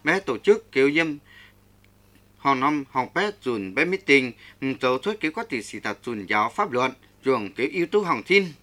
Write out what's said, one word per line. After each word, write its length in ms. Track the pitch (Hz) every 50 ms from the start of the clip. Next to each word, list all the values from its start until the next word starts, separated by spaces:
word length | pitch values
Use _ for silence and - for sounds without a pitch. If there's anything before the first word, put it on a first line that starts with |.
| -
bé 160 | - 170 190
tổ 180 | 190 - 123 104
chức 340 | - 196 214 220 - _ -
kéo 180 | 135 135 139
Diêm, 260 | 147 160 165 160 147 147 - _ - - - - _ _ _ _ _ _ _ _ _ _ _ _ _ _ _ _ _ _
hòn 220 | - 139 139 127
nòm, 240 | 131 147 151 147 139 -
hòn 180 | - 131 127 127 -
bé 160 | 170 196 208 202 - -
dùn, 300 | 131 120 107 98 95 95
bé 100 | 120 160
meeting, 480 | 175 185 190 - - 139 139 127 123 113 - - - - - 131 135 135 -
dấu 180 | - 127 127 127
thuế 180 | - 202 214 214
kế 100 | - 156
quát 180 | 156 226 233 226
tỷ 140 | 151 117 101
sĩ 180 | - - 104
tà 140 | - 110 101 - -
chùn 240 | 123 120 107 95
giáo 260 | 87 107 104 107 117 -
pháp 160 | - 208 196 120
luật, 180 | 123 127 131 123 - _ _ _ _ -
chuồng 280 | 131 131 120 104 95 -
kéo 140 | - 120 151 156
yếu 140 | 190 170
tố 140 | 165 - 208
hòn 220 | 208 175 160 117 101
thiên, 300 | - 180 196 196 175 147 -